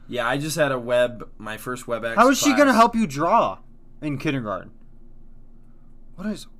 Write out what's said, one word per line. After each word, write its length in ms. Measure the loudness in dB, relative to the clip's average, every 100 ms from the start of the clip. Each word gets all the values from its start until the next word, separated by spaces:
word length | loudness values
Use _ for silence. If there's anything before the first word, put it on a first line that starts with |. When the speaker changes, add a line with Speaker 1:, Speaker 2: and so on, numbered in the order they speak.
| -10
Speaker 1:
Yeah, 200 | -4 -2
I 100 | -2
just 200 | -2 0
had 140 | 0
a 80 | 0
web, 500 | 0 2 2 0 -14 -12
my 200 | -10 -10
first 280 | -8 -8 -6
WebEx 300 | -4 -2 4
Speaker 2:
How 140 | 4
is 80 | 6
she 140 | 4
gonna 140 | 4 6
Speaker 1:
class. 100 | 6
Speaker 2:
help 200 | 4 4
you 120 | -4
draw 520 | 0 2 2 2 -2 -14 -20 -20 -10
in 160 | -8 -4
kindergarten? 540 | -4 -4 -4 -6 -8 -20 -20 -20 -20 -18 -18 -18 -20 -20 -20 -20 -20 -20 -20 -10
What 120 | -8
is, 200 | -8 -10 -18